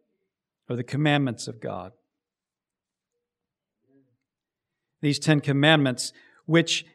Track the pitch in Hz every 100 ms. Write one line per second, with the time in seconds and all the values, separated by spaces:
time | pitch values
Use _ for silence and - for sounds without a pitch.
0 | _ _ _ _ _ _ - 123 120 139
1 | 151 143 135 113 - 117 - 95 90 -
2 | _ _ _ _ _ _ _ _ _ _
3 | _ _ _ _ _ _ _ 107 113 139
4 | 131 120 _ _ _ _ _ _ _ _
5 | 147 143 160 147 143 139 151 156 139 120
6 | - - _ _ - 165 165 - -